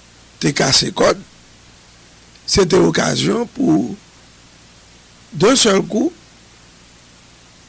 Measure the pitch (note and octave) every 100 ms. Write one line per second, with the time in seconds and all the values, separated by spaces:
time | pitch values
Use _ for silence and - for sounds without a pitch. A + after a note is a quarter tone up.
0 | - - - - D#3 C#3 D3 C3 B2+ -
1 | - G3+ - - - - - - - -
2 | - - - - - - F3+ - F3 -
3 | - - - G#3+ A#3+ - - - - G3
4 | - - - - - - - - - -
5 | - - - E3+ G3+ C4 A3+ F#3+ E3 G#3
6 | C#4+ - - - - - - - - -
7 | - - - - - -